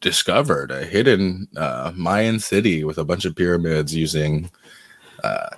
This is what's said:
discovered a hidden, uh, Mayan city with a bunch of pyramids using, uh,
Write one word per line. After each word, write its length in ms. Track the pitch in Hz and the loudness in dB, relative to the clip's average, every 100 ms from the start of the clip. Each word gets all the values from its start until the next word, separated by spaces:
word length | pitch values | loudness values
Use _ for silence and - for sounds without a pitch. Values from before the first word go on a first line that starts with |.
discovered 720 | 92 - - 104 147 73 67 | 0 0 2 2 2 0 -2
a 120 | 67 | -6
hidden, 640 | 80 101 127 98 95 90 - - | -2 2 4 4 2 -2 -8 -4
uh, 380 | 73 62 76 90 | -4 -4 -6 -4
Mayan 440 | 85 104 113 110 | 0 2 2 0
city 420 | - 98 110 80 | 0 2 2 2
with 140 | 76 80 | -2 -4
a 80 | 78 | -2
bunch 180 | 87 | -2
of 100 | 90 | -2
pyramids 640 | 80 87 87 82 78 73 80 | 0 2 2 2 0 0 -2
using, 560 | 78 80 76 76 87 - - - - - - - | 0 0 0 0 -4 -12 -20 -20 -20 -20 -20 -8
uh, 280 | 52 50 - | -4 -4 -8